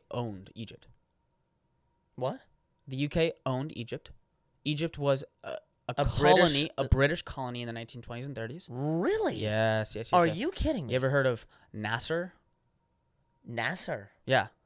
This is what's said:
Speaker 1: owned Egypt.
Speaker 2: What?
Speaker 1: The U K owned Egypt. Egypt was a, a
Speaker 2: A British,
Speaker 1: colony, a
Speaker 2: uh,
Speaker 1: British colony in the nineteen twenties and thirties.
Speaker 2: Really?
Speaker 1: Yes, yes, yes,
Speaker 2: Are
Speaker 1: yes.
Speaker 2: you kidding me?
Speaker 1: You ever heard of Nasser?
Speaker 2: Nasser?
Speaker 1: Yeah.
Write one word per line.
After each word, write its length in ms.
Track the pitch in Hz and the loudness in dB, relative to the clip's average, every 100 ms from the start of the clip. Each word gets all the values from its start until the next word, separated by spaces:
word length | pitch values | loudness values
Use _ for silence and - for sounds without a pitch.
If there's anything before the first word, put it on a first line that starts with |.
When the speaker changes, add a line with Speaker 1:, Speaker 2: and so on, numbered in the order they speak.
| - | -6
Speaker 1:
owned 380 | 123 117 95 92 - | -6 -6 -8 -14 -14
Egypt. 320 | 107 - - - _ _ _ _ _ _ _ _ _ _ _ - | -14 -14 -20 -20 _ _ _ _ _ _ _ _ _ _ _ -6
Speaker 2:
What? 240 | 131 262 _ _ _ _ - | -6 -6 _ _ _ _ -10
Speaker 1:
The 80 | 131 | -4
U 140 | 147 | -2
K 240 | 170 165 - 135 | 0 0 -2 -4
owned 300 | 131 151 - | -4 -4 -8
Egypt. 340 | 117 135 - - _ _ _ _ | -10 -10 -12 -20 _ _ _ _
Egypt 340 | 143 147 165 147 | -4 -2 -4 -2
was 280 | 139 139 - _ | 0 0 -2 _
a, 140 | - - - _ - | -12 -12 -14 _ -6
a 40 | 127 | 0
Speaker 2:
A 80 | - | 0
British, 120 | - | 4
Speaker 1:
colony, 520 | 147 180 170 143 160 - | 8 8 8 4 0 -2
a 40 | |
Speaker 2:
uh, 60 | 131 | 4
Speaker 1:
British 340 | 127 143 170 | 6 6 2
colony 380 | - - 123 120 | -6 -8 -8 -6
in 60 | 120 | -6
the 60 | |
nineteen 280 | 117 117 123 | -8 -10 -12
twenties 240 | - 120 139 | -10 -10 -8
and 80 | 120 | -8
thirties. 320 | 113 160 - | -8 -8 -10
Speaker 2:
Really? 640 | 123 147 165 247 440 392 - | -4 -2 0 2 2 0 -2
Speaker 1:
Yes, 580 | 107 110 110 110 107 | -2 2 2 2 0
yes, 180 | 107 - | -6 2
yes, 20 | |
Speaker 2:
Are 120 | 180 170 | 4 4
Speaker 1:
yes. 140 | 160 | 2
Speaker 2:
you 120 | 302 | -4
kidding 340 | - 294 262 120 | -2 -2 -2 -2
me? 60 | |
Speaker 1:
You 20 | 127 | 0
ever 140 | 131 | 2
heard 160 | 139 131 | 2 2
of 180 | 117 - - _ | 0 -6 -20 _
Nasser? 600 | 107 104 117 - 165 180 - _ _ _ _ _ _ _ _ _ _ - | -8 -4 -2 0 -2 -4 -12 _ _ _ _ _ _ _ _ _ _ -10
Speaker 2:
Nasser? 640 | 117 120 185 - 123 98 _ - | -4 -2 -2 -6 -8 -10 _ 2
Speaker 1:
Yeah. 220 | 127 95 _ | 2 2 _